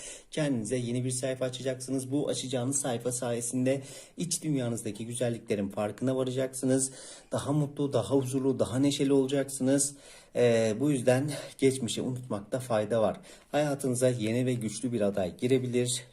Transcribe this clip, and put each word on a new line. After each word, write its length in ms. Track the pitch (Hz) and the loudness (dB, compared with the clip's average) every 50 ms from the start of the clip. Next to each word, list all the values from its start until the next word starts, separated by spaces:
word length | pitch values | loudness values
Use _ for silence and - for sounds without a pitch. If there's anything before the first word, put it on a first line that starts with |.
| - - - - - - | -14 -16 -16 -18 -16 -8
kendinize 460 | - 160 151 143 135 117 107 101 127 | -4 -2 0 0 0 0 -2 -2 -2
yeni 280 | 127 120 113 120 127 123 | -2 -2 -2 -2 -2 -2
bir 60 | 131 | -2
sayfa 340 | 123 - 139 135 131 127 131 | -2 -2 -2 -2 -2 -2 -2
açacaksınız. 680 | 127 123 - 127 135 127 127 - - 131 135 123 123 | -4 -4 -4 -4 -4 -4 -4 -4 -4 -4 -4 -2 -2
Bu 160 | 135 147 - - | -2 0 0 0
açacağınız 520 | 170 - - 127 131 127 120 131 139 - | -2 -4 -4 -4 -2 -2 0 0 0 0
sayfa 320 | - 139 117 113 - 123 | 0 -2 -2 -2 -2 -2
sayesinde 720 | 120 - 127 120 120 117 120 - - 127 127 131 135 135 131 - - - - - - | -2 -2 -2 -2 -2 -2 -4 -2 -2 0 2 2 2 0 -2 -8 -16 -18 -18 -12 -8
iç 260 | - 175 160 - - | -6 -4 -4 -4 -4
dünyanızdaki 640 | - 156 147 135 123 120 117 110 - 110 101 - 113 | -2 0 0 0 0 0 -2 -2 -4 -6 -6 -6 -8
güzelliklerin 640 | 117 120 117 127 120 117 110 - - 110 101 101 98 | -6 -4 -2 -2 -2 -2 -2 -4 -2 -2 -2 -2 -2
farkına 480 | - 107 107 104 104 - 127 131 131 | -2 -2 -4 -4 -4 -2 -2 0 0
varacaksınız. 760 | 131 131 127 123 135 131 127 - - - 127 131 135 131 - - - - - - - - - | 0 0 -2 -2 -2 -2 -4 -4 -2 0 2 2 2 2 0 -4 -8 -18 -18 -18 -20 -10 -6
Daha 200 | - 117 - 135 | -6 -4 -2 0
mutlu, 400 | 143 156 143 139 - - 143 135 | 0 0 0 0 -2 -2 -2 0
daha 220 | 127 120 104 107 131 | 2 0 2 2 2
huzurlu, 440 | 139 131 123 139 135 127 135 123 110 | 2 2 2 0 0 2 2 2 2
daha 200 | 110 98 110 131 | 0 0 2 2
neşeli 340 | 143 143 135 - 143 135 | 2 2 2 2 2 4
olacaksınız. 840 | 139 139 131 131 143 139 135 135 - - 131 131 139 143 139 - - - - - - - - - - 120 | 4 4 4 4 2 0 -2 -2 -2 0 2 4 4 4 2 0 -4 -10 -20 -20 -20 -20 -16 -4 2 4
Ee, 360 | 123 120 117 113 113 110 107 113 | 4 6 6 4 4 2 2 2
bu 100 | 139 151 | 2 2
yüzden 400 | 143 127 113 123 127 131 143 151 143 - - - - - | 2 2 4 4 4 4 4 0 -4 -6 -10 -12 -2 2
geçmişi 440 | - 135 127 - - - - 220 | 4 4 4 2 -2 -4 -4 -4
unutmakta 580 | - 127 127 123 - - 110 101 101 - - 127 | -4 -4 -4 -6 -6 -6 -6 -6 -4 -4 -4 -4
fayda 420 | 123 - 117 107 107 101 117 113 | -2 0 0 0 2 2 2 2
var. 180 | 107 95 - - - - - - - _ | 2 2 0 -2 -8 -18 -20 -20 -10 _
Hayatınıza 560 | - 147 151 147 139 - - 131 123 123 131 127 | 0 0 0 0 0 -2 -2 -2 0 2 2 2
yeni 380 | 123 117 107 107 113 123 127 | 2 2 0 0 0 2 2
ve 80 | 127 127 | 0 0
güçlü 380 | 120 113 107 - - - 123 | 0 -2 -4 -4 -4 -4 -2
bir 80 | 120 110 | 0 2
aday 360 | 101 101 101 101 95 90 92 | 2 2 2 0 -2 -2 -2
girebilir. 680 | - 123 123 135 127 123 123 120 123 123 123 123 - - - | -2 0 2 2 2 2 0 0 0 0 0 -2 -6 -8 -12